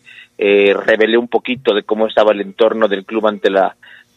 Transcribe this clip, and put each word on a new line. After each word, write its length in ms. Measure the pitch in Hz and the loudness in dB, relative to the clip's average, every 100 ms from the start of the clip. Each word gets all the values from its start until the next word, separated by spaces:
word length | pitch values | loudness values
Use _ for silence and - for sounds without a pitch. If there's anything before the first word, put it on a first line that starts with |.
| _ - - - | _ -20 -20 -4
eh, 380 | 104 101 101 | 2 4 4
revelé 420 | 98 98 110 110 117 | 2 0 0 2 0
un 120 | 120 | 0
poquito 440 | 113 - 127 120 | -4 -4 -4 -2
de 120 | 104 | -2
cómo 240 | - 107 110 | -2 -2 -2
estaba 240 | - 107 | 2 2
el 80 | 101 | 0
entorno 480 | 98 - 110 110 107 | -4 0 0 2 -2
del 160 | 98 | -2
club 240 | 95 110 107 | -6 -4 -4
ante 200 | 101 104 | -2 0
la, 280 | 95 95 - - - _ | 0 0 -4 -20 -20 _